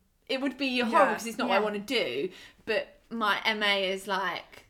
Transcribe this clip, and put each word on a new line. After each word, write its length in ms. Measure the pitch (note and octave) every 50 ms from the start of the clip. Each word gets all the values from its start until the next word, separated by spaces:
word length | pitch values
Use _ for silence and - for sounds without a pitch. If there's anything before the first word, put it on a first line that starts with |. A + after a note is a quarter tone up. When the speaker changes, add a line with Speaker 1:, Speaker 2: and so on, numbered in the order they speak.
| _ _ _ _ _ -
Speaker 1:
It 140 | B3+ C4
would 160 | C4+ C#4+ - -
be 220 | C#4+ C4 B3 B3
horrible 200 | A#3+ A3 C4 E4
Speaker 2:
Yeah. 140 | - - G#3+
Speaker 1:
'cause 120 | - -
it's 120 | A#3 A3+ -
not 100 | A#3 -
what 60 | -
I 40 | G3
Speaker 3:
Yeah. 40 | G#3+
Speaker 1:
wanna 160 | G#3 G#3 G#3
do, 500 | G3+ - C4+ A3+ F3 C3 A#2+ C3+ D#3 F#3 - - - - - _ -
but 360 | - G#3+ G3 - - - - _ -
my 300 | A#3 A3+ G#3+ G#3 F#3+ B2+ -
M 180 | - A3 - G#3+
A 260 | G3+ G3+ - F#3+ F#3
is, 180 | G3 F#3+ F#3+ G3+
like, 580 | G3 F#3 G3 F3+ E3 - - - - - - _